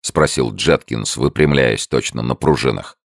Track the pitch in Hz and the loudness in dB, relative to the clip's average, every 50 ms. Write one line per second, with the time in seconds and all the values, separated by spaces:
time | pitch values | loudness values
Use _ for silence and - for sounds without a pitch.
0 | - - - 78 76 69 - 67 64 57 50 50 - - 78 64 - - 58 55 | -12 -4 0 0 0 2 0 -2 -4 -4 -4 -2 2 2 2 2 0 -6 -8 -6
1 | 52 - - 57 62 71 - - 76 73 71 69 65 58 53 - - - - 60 | -6 -6 -4 -2 -2 -2 2 2 2 4 4 4 2 2 0 -2 -4 -4 -4 -4
2 | - - - 58 57 60 62 - - 78 76 69 - 65 55 50 50 - - _ | -4 -4 -8 -6 -4 -4 -4 0 2 0 2 2 0 -2 -2 -2 -8 -14 -20 _